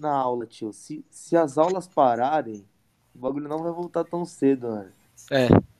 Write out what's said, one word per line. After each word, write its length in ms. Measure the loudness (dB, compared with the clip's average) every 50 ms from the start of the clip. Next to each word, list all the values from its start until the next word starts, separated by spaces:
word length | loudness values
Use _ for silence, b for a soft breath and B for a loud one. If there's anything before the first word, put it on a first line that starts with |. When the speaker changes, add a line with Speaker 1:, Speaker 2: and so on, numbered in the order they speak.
Speaker 1:
na 100 | -4 -2
aula, 340 | -2 0 0 0 -2 -4 -6
tio, 260 | -10 -12 -12 -10 -10 -12
se, 320 | -12 -14 -14 -14 -14 -14 _
se 260 | -20 -16 -6 0 2
as 200 | 2 2 2 2
aulas 300 | 2 2 2 0 -4 -6
pararem, 760 | -4 2 2 4 4 4 2 0 0 0 -2 -4 -6 -12 -14 -16 _ _ _ _ _ _ _ _ _ _
o 60 | -8
bagulho 280 | -6 -6 -6 -6 -6
não 120 | -6 -6 -6
vai 100 | -4 -6
voltar 320 | -6 -6 -8 -6 -4 -4 -4
tão 220 | -4 -6 -6 -6
cedo, 420 | -8 -4 2 2 2 2 2 -2 -6
mano. 220 | -8 -8 -10 -14 _ _ _ _ _ -20 -8 -2
Speaker 2:
É. 160 | 2 2 4 6 6 4 4 0 _